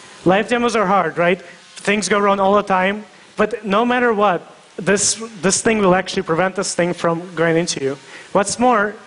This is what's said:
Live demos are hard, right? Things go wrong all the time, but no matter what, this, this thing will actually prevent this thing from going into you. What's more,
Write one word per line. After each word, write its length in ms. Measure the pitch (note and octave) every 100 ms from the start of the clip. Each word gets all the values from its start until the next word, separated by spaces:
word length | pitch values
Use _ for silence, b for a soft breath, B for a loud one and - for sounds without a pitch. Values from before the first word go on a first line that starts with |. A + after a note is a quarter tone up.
| B B E3
Live 220 | G3 G#3+
demos 280 | A#3+ A#3+ A3
are 100 | F#3
hard, 320 | G3 E3 D3+
right? 240 | F3 F3+
Things 640 | - - - - - G#3 F3+
go 120 | G#3
wrong 200 | G3+ G3
all 140 | F#3+
the 80 | G#3
time, 420 | G3+ F#3 F#3 G#3+ G#3 B B -
but 280 | G#3 A3+ G#3+
no 180 | G3+ A#3+
matter 280 | B3 B3
what, 420 | G#3 G#3 E3 - - - -
this, 400 | F3+ G3 - G#3 A3+ G#3+
this 200 | F3 -
thing 180 | A#3 A3
will 160 | F#3+ F#3
actually 280 | F#3 G3
prevent 320 | F3+ D#3+ F#3 F#3+
this 200 | F#3 -
thing 180 | F3
from 400 | F3 E3+ E3 F3+ D#3+
going 220 | E3 E3
into 260 | E3+ D3
you. 140 | C3+ C#3+ - B B
What's 260 | F#3 G3+ -
more, 360 | B3 A3+ G#3 G#3